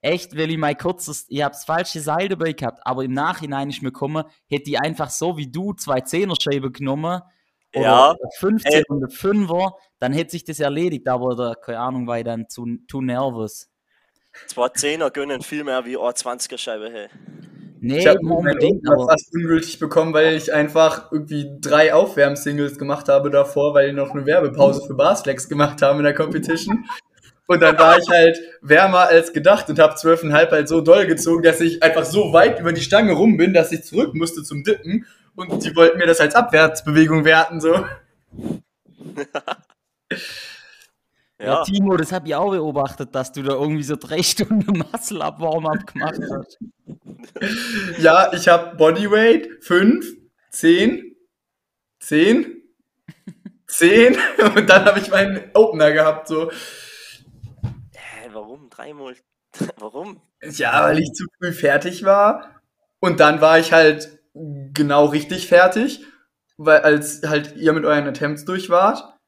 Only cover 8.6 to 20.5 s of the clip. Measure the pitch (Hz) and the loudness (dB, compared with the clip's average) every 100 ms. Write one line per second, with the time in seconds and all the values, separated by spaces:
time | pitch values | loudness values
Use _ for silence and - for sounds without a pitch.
8.6 | 143 151 151 143 131 - 190 208 190 170 | 2 2 0 -6 -8 -6 -4 -2 -2 -4
9.6 | 190 185 _ _ 127 143 170 170 - 156 | -4 -8 _ _ -4 -4 -6 -10 -14 -6
10.6 | 143 143 175 147 131 127 127 123 123 113 | -4 -2 -4 -4 -4 -4 -4 -4 -6 -8
11.6 | - 113 123 127 120 120 117 117 110 - | -12 -8 -6 -6 -6 -6 -6 -10 -10 -12
12.6 | 120 120 _ 139 131 123 135 117 107 - | -12 -12 _ -8 -6 -4 -6 -6 -10 -12
13.6 | _ _ _ _ _ _ _ - - - | _ _ _ _ _ _ _ -20 -16 -4
14.6 | 123 - 147 156 151 143 143 131 - 151 | -4 -2 -4 -2 -4 -4 -8 -8 -8 -10
15.6 | 147 127 120 127 117 120 123 120 - 123 | -6 -6 -6 -6 -6 -6 -8 -10 -10 -10
16.6 | - 110 110 113 101 - - - - - | -10 -10 -12 -14 -18 -20 -20 -20 -20 -20
17.6 | - - 120 143 185 196 165 165 143 - | -20 -12 -6 0 2 2 0 -2 -2 0
18.6 | 156 202 147 190 143 156 - 165 170 160 | 0 0 0 0 2 0 -2 -8 -2 -2
19.6 | 160 - 151 165 160 151 160 156 151 | -2 -10 -2 -2 0 2 2 0 -4